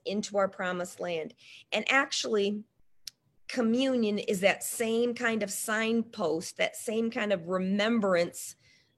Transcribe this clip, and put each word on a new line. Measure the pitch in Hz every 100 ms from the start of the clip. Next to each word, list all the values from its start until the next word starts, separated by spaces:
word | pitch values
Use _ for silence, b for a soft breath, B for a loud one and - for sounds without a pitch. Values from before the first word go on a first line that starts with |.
into | - 202 208 202
our | 190
promised | 190 185 180 180 -
land." | 180 165 156 - B B B
And | 214 -
actually, | 262 277 - 254 214 202 208 - _ - - - _ _ _ -
communion | 254 226 240 269 254 214 202
is | - 196
that | 190 160
same | - - 226 226 240
kind | 240 240 220
of | 202
signpost, | - - 220 220 233 226 - 170 160 180 -
that | -
same | - - 220 226
kind | 226 208
of | 196 165
remembrance, | 185 185 202 214 240 196 175 175 - - - b b b